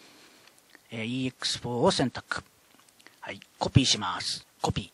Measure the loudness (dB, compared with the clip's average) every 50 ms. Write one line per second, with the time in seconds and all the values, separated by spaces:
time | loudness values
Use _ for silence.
0 | -20 -20 -20 -20 -20 -20 -20 -20 -20 -20 _ _ _ _ -20 -20 _ _ -10 -8
1 | -6 -6 -4 -4 -4 -4 -6 _ -4 -4 -4 -4 -6 -4 0 4 4 4 4 4
2 | 0 0 -2 -6 -8 -6 -6 -6 -6 -12 _ _ _ _ -20 -20 _ _ _ _
3 | -20 -20 -20 _ -14 -12 -12 -14 -16 _ _ -4 -4 4 4 6 6 6 2 0
4 | -2 -6 -6 -6 -6 -6 -6 -8 -10 _ _ _ -2 0 0 -2 -6 -8